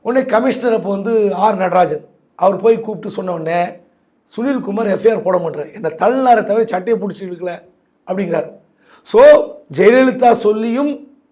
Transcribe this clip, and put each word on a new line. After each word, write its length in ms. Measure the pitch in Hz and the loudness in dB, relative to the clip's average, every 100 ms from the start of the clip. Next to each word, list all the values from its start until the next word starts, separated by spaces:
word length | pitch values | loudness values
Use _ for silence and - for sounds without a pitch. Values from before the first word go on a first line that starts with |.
உடனே 260 | - 262 247 | -2 -2 0
கமிஷனர் 500 | 214 254 - 240 220 | 0 0 -2 -2 -2
அப்போ 140 | 185 | -2
வந்து 440 | 196 202 226 202 | -6 -2 0 0
ஆர் 220 | 180 208 196 | 0 0 0
நடராஜன், 500 | 185 175 175 151 - _ _ | 0 2 0 -2 -10 _ _
அவர் 220 | - 180 185 | -2 0 2
போய் 240 | 220 226 | 2 0
கூப்பிட்டு 300 | 226 202 202 | -2 -10 -10
சொன்ன 220 | 190 185 | -8 -8
உடனே 320 | 170 160 175 175 - _ _ _ _ _ - | -6 -4 -2 -4 -8 _ _ _ _ _ -6
சுனில்குமார் 540 | 247 262 202 202 226 | -4 -4 -4 -4 -2
எஃப் 160 | 190 220 | 2 2
ஐ 60 | |
ஆர் 100 | 214 | 0
போட 160 | 185 180 | 0 -2
மாட்டார். 340 | 170 202 147 | -2 -8 -12
"என்னை 180 | - 165 | -8 -8
தள்ளினாரே 540 | - 196 262 262 226 | -2 0 2 4 2
தவிர 200 | 202 214 220 | 2 -2 0
சட்டையை 360 | 185 180 220 | -4 -2 -4
பிடிச்சி 200 | 202 185 | -4 -10
இழுக்கல" 400 | 190 175 180 170 - _ _ _ - | -12 -10 -10 -10 -18 _ _ _ -10
அப்படிங்கிறார். 440 | 185 185 165 - - _ _ _ _ | -6 -4 -4 -6 -14 _ _ _ _
So, 200 | - 220 285 294 - - _ 139 | -2 6 8 8 4 -10 _ 2
ஜெயலலிதா 560 | 190 254 262 254 247 | 4 6 2 2 2
சொல்லியும் 760 | 233 208 214 226 240 294 277 - _ _ | 2 0 -2 -2 -2 -4 -6 -14 _ _